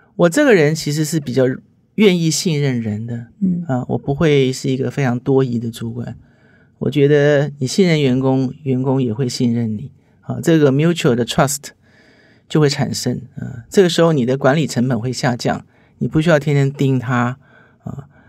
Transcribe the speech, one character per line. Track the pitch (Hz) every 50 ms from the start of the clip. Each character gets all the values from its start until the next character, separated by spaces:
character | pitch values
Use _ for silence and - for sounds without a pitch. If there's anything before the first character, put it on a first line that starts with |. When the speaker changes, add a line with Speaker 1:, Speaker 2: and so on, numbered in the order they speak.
| _ _ _
Speaker 1:
我 | - 175 170
这 | 165 285 302
个 | 277 220
人 | 180 147 147 160
其 | 160 - 147
实 | 143 160 156
是 | 151 165 160
比 | 143 - 120
较 | 131 127 131 127 - - _ _ _ _ _ _
愿 | - 220 202 180 175
意 | 170 160
信 | 156 - - 185 156 143
任 | 143 135 127 120
人 | 113 110 104 104 113
的。 | 117 117 117 117 - - -
Speaker 2:
嗯。 | 202 185 180 175 170 -
Speaker 1:
啊， | 135 123 123 -
我 | 131 123
不 | - - 143
会 | 143 175 156 147 139 135 127 131
是 | - - 139
一 | 131
个 | 127 127 123
非 | - - 139
常 | 123 120 120
多 | - 143 135 131 135
疑 | 123 120 117
的 | 120 117
主 | 117 - 117 117 117
管。 | 120 117 117 120 - - _ _ _ _ _ _ _ _ _ _ -
我 | - 127
觉 | 131 147 139
得 | 143 147 147 143 147 147 139 147 143 143 -
你 | 135
信 | 123 - - 196
任 | 175 165 151
员 | 143 131 123 131
工， | 131 131 131 135 131 127 - - -
员 | 135 127 127 131
工 | 139 131 135
也 | 131 120 107
会 | 117 139 123
信 | - - 135 120 117
任 | 120 117 110 110
你。 | 101 - - - _ _ _ _ _ _
啊， | - 131 120 131
这 | 170 165 160
个 | 147 139 131
mutual | 139 156 170 175 165 - 151 120
的 | 113 120
trust | - - - 147 135 - - - - - _ _ _ _ _ _ _ _ _ _ _ _ _ _ -
就 | - 160
会 | 151 139
产 | - - 123 104 110
生。 | - - 127 123 - 123 - -
啊， | - 123 120 123 - - -
这 | - 208 190
个 | 175
时 | 165 - 165
候 | 170 160
你 | 143 120
的 | 123 127
管 | 135 139 131 135
理 | 131 131
成 | 120 - 127 120 131
本 | 131 107
会 | 110 131 120
下 | - - 131 120
降， | 123 - 151 151 - - _ _ _ _ _ _ -
你 | - -
不 | - 156
需 | 156 175
要 | 160 147
天 | 123 156 143
天 | 143 139 139 139
盯 | - 147 135 135 127
他。 | 113 120 131 120 120 120 127 - _ _ _ _ _ _ _ _ -
啊， | - - - - - _ _ _